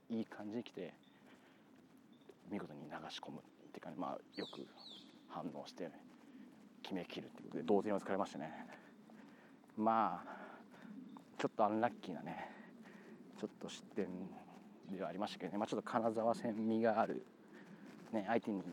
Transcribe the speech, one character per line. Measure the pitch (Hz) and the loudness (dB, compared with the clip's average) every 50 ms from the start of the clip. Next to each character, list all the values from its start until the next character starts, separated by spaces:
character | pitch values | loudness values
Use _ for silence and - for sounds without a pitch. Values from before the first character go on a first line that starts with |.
| - - | -6 -2
い | 117 113 | -2 -2
い | 107 | -2
感 | - - - 104 104 | -2 -6 -8 -6 -4
じ | 104 | -4
に | 120 113 | -4 -4
来 | - | -4
て、 | - 101 90 76 - - - - - - - - - - - - - - - - - - - - - - - - - - - - - - - - | -6 -6 -6 -6 -8 -12 -20 -20 -20 -20 -20 -20 -20 -20 -20 -20 -20 -20 -20 -20 -20 -20 -20 -20 -20 -20 -20 -20 -20 -20 -20 -20 -20 -16 -8 -4
見 | 104 101 | -4 -4
事 | - - 76 | -4 -4 -8
に | 71 | -10
流 | - - - - - - | -10 -8 -8 -8 -8 -8
し | - - | -8 -8
込 | - - | -8 -8
む | - | -10
っ | - - - - - - - | -10 -12 -14 -20 -20 -18 -14
て | - - | -14 -10
い | |
う | - | -10
か | 85 | -8
ね、 | 76 | -4
ま | 78 82 69 - | -4 -2 -2 -2
あ、 | - - - - 101 | -4 -6 -8 -6 -6
よ | 95 | -6
く | - - - - - - - - - - - - - - - - - | -6 -6 -10 -10 -10 -12 -16 -16 -14 -14 -14 -16 -18 -20 -20 -12 -8
反 | - - 87 85 69 | -6 -4 -4 -4 -4
応 | 71 67 | -6 -8
し | - - | -8 -6
て | - 90 80 - - - - - - - - - - - - - - - - - - | -6 -6 -6 -6 -8 -16 -18 -20 -20 -20 -18 -16 -16 -16 -16 -18 -18 -20 -20 -18 -12
決 | - - 95 | -8 -4 -4
め | 90 85 | -2 -2
き | - - - | -4 -6 -6
る | 73 | -8
っ | - | -8
て | - - - | -10 -12 -10
こ | - | -6
と | - | -4
で、 | 69 78 | 0 6
同 | 90 104 98 92 | 8 8 8 8
点 | 107 101 | 6 2
を | 95 | 2
作 | - - | 2 2
ら | 98 | 4
れ | 95 | 4
ま | 95 | 2
し | - - | 2 0
た | 73 | -4
ね。 | 73 80 80 - 123 - - - - - - - - - - - - - - - - - - - - - - | -4 -4 -6 -8 -10 -12 -12 -14 -16 -18 -20 -20 -20 -20 -18 -18 -18 -18 -18 -20 -20 -20 -20 -20 -20 -8 0
ま | 110 107 110 113 113 107 92 87 87 - | 4 6 6 8 8 6 6 4 0 -4
あ、 | - - - - - - - - - - - - - - - - - - - - - - | -8 -10 -10 -10 -12 -12 -14 -16 -16 -16 -16 -14 -12 -12 -12 -12 -12 -14 -14 -16 -10 -4
ち | - - | 0 0
ょ | - | 2
っ | - | 6
と | - 107 | 6 6
ア | |
ン | 104 107 110 | 6 8 6
ラ | 113 120 | 4 4
ッ | - - | 2 0
キ | - - | -6 -6
ー | - | -6
な | - | -4
ね、 | - - 82 - - - - - - - - - - - - - - - - - - - - - | -4 -6 -6 -6 -6 -8 -10 -12 -16 -16 -16 -16 -16 -16 -16 -16 -16 -16 -16 -16 -16 -14 -10 -6
ち | 110 | -6
ょ | |
っ | - - - | -6 -6 -6
と | - 85 | -8 -8
失 | - - - - - | -8 -8 -10 -6 -2
点 | 104 98 92 92 90 92 - - - - - - - - - - - - - | 0 0 0 0 -4 -6 -6 -8 -10 -14 -14 -16 -16 -18 -18 -18 -14 -8 -6
で | 98 90 | -4 -2
は | 95 80 | -2 -2
あ | |
り | 85 92 | 0 0
ま | 104 | 0
し | 101 - | 0 -2
た | - | -2
け | 92 | -4
ど | 92 98 | 0 2
ね、 | |
ま | 104 107 | 2 2
あ、 | |
ち | - - | 2 2
ょ | 107 | 0
っ | - | 2
と | - | 2
金 | - 117 110 117 110 | 4 4 4 4 4
沢 | 113 110 117 113 | 6 6 6 6
戦 | 95 - 117 104 110 110 | 4 2 0 0 2 2
味 | 113 110 110 | 4 6 6
が | 113 113 107 110 | 8 8 8 8
あ | 107 | 6
る、 | 90 85 - - - - - - - - - - - - - - - - - - - - | 6 4 -2 -4 -10 -16 -20 -20 -18 -18 -16 -16 -16 -16 -16 -16 -16 -14 -14 -6 -2 0
ね、 | 110 98 | 0 4
相 | 101 117 117 | 4 4 4
手 | - 117 | 4 2
に | 104 95 87 90 | 0 0 -2 -4